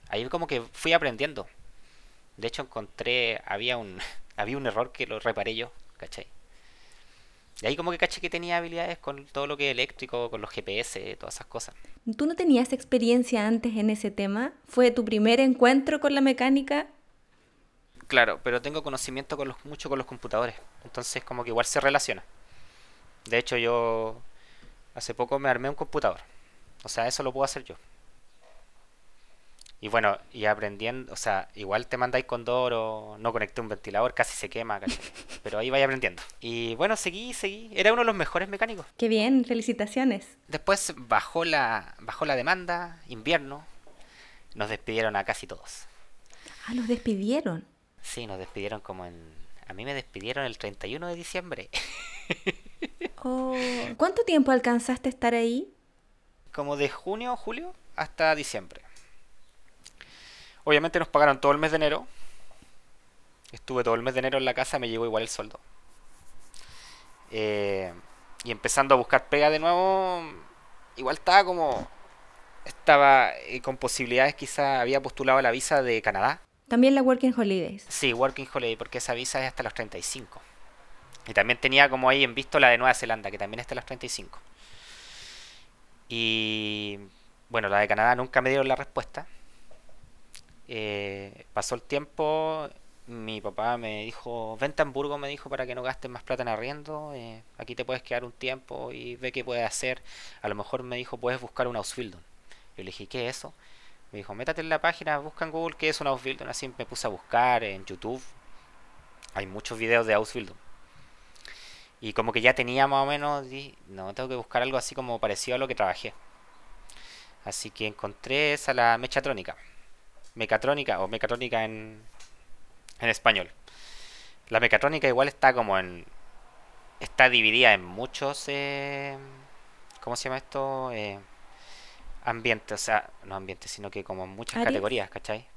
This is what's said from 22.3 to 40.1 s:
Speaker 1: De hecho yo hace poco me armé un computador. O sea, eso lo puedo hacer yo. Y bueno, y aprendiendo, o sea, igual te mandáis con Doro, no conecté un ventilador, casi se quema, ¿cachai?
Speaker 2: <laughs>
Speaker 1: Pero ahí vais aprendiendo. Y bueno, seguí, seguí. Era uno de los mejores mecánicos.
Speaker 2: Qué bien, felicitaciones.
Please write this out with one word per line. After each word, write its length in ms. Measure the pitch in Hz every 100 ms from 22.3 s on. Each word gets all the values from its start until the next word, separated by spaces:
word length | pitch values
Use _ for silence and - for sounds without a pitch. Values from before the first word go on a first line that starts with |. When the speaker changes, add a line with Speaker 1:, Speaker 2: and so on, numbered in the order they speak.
| - - - - - - - - - -
Speaker 1:
De 100 | 117
hecho 220 | 120 123
yo 640 | 117 120 117 113 113 110 - - - - - - -
hace 180 | - -
poco 260 | 117 123 139
me 120 | 139
armé 180 | 123 135
un 60 |
computador. 460 | - 156 151 101 85 - - - - - -
O 60 | -
sea, 180 | - 117
eso 160 | -
lo 80 | 131
puedo 120 | 131
hacer 200 | 135 139
yo. 120 | 127 87 - - - - - - - - - - - - - - - - - - - -
Y 60 | 107
bueno, 300 | 113 107 101 -
y 120 | 120
aprendiendo, 680 | 107 107 104 101 110 131 123
o 40 | -
sea, 320 | 113 98 -
igual 320 | - 98 107 -
te 100 | 127
mandáis 300 | 127 127 -
con 180 | 120
Doro, 720 | 117 123 123 117 110 110 107 104
no 140 | 117
conecté 280 | 113 104 -
un 60 | 110
ventilador, 440 | 104 - 101 123
casi 220 | - 113 -
se 140 | 101
quema, 280 | 113 113 101
¿cachai? 200 | 104 - - -
Speaker 2:
<laughs> 200 | - -
Speaker 1:
Pero 160 | 107 104
ahí 120 | 123
vais 140 | 135
aprendiendo. 380 | 135 131 101 87 - -
Y 340 | 117 117 117
bueno, 220 | 113 196 220
seguí, 360 | 185 185 240
seguí. 380 | - 196 208 226
Era 180 | - 208
uno 100 | 233
de 40 | 233
los 80 | 202
mejores 320 | 151 170 196
mecánicos. 360 | 196 - 196 - -
Speaker 2:
Qué 100 | 233
bien, 360 | 220 226 269
felicitaciones. 840 | 247 233 220 226 208 254 262